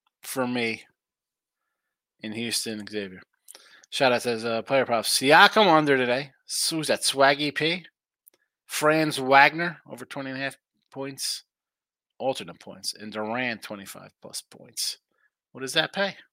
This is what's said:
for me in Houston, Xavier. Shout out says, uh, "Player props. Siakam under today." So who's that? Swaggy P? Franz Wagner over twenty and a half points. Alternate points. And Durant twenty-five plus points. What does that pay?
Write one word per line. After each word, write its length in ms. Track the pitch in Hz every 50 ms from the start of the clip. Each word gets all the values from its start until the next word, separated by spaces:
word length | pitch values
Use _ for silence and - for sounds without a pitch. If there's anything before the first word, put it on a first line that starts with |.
| _ _ _ _
for 240 | - - - 135 127
me 360 | 123 123 123 117 113 110 110 - _ _ _ _ _ _ _ _ _ _ _ _ _ _ _ _ _ _ _ _ _ _ _ _ _ _ _
in 120 | - 110
Houston, 520 | 107 117 117 117 107 - - 117 110 107 101
Xavier. 360 | 101 107 104 98 95 92 92 - _ _ _ _ - - - _ _ - _ _ -
Shout 220 | - - 143 127
out 100 | 120 117
says, 220 | - 123 117 110 113
uh, 160 | 117 113 113
"Player 220 | 110 - 139 135 120
props. 320 | 117 117 110 104 - -
Siakam 520 | - 131 135 151 170 202 196 - 220 214 185
under 280 | 156 156 151 147 139
today." 360 | 131 127 120 123 135 143 139 _ _ _
So 300 | - - - - - 165
who's 120 | 160 147 -
that? 140 | 113 -
Swaggy 520 | - - - 135 135 139 143 139 151 147 -
P? 320 | - 151 160 170 180 165 - _ _ _ _ _ _ _ - _ _ _ _ _ _ _
Franz 520 | - - - 151 151 156 160 156 151 143 139
Wagner 600 | 131 131 135 135 143 147 151 160 170 175 156 - _ -
over 160 | 135 120 127
twenty 260 | - - 143 135 135
and 80 | 131 131
a 40 |
half 140 | 139 135 - - _ _ _ _ _ _
points. 540 | - 139 135 139 139 135 - - - - - _ _ _ _ _ _ _ _ _ _ _ _ _ _ -
Alternate 400 | 120 131 131 - 101 85 87 -
points. 360 | - 104 95 95 - - -
And 180 | - 107 107
Durant 500 | 104 107 107 107 113 127 127 123 113 104
twenty-five 480 | - - 107 98 98 - - 98 95 98 _ _
plus 220 | - - - -
points. 560 | - _ - - - - - - - - - - _ _ _ _ _ _ _ _ _ _
What 80 | - 127
does 140 | 135 131 131
that 180 | 165 156 -
pay? 240 | - 190 202 190 - - - _